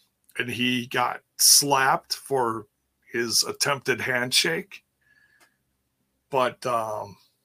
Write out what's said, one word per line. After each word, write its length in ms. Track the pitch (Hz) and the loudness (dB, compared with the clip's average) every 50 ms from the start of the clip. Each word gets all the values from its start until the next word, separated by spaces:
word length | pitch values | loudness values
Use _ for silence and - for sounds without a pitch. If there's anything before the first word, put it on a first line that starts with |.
| _ _ _ _ _ _ - - | _ _ _ _ _ _ -8 -6
and 100 | 120 120 | -6 -6
he 380 | 117 117 123 123 123 123 120 | -4 -2 -2 0 0 -2 -4
got 340 | 127 - 127 123 117 - - _ _ _ | -4 -2 -2 -2 -2 -4 -8 _ _ _
slapped 800 | - - - - - 143 143 139 135 131 135 139 - - - - | 2 6 6 6 6 6 4 2 4 4 4 2 0 -2 -6 -10
for 500 | - - - 139 131 120 113 110 113 101 _ _ _ _ _ _ _ _ _ | -10 -6 -2 0 2 2 0 -2 -4 -8 _ _ _ _ _ _ _ _ _
his 320 | - 117 120 113 110 - - | -4 -4 -2 0 0 0 0
attempted 580 | 113 104 - - 139 143 131 - 135 123 110 | -2 -2 -4 -2 -2 -2 -2 0 -2 -2 -2
handshake. 840 | 107 127 127 120 123 127 - - - 170 160 185 - - - - _ _ _ _ _ _ _ _ _ _ _ _ - _ _ _ _ _ _ _ _ _ _ _ _ _ _ _ _ - | -2 -2 -2 -2 -2 0 0 2 2 2 -2 -4 -6 -10 -18 -20 _ _ _ _ _ _ _ _ _ _ _ _ -20 _ _ _ _ _ _ _ _ _ _ _ _ _ _ _ _ -4
But, 340 | 139 131 123 120 - - - | -2 0 0 0 -2 -6 -6
um, 520 | 127 120 117 110 110 107 107 104 101 95 _ _ _ _ _ | -4 -2 -2 -2 -4 -6 -8 -10 -12 -14 _ _ _ _ _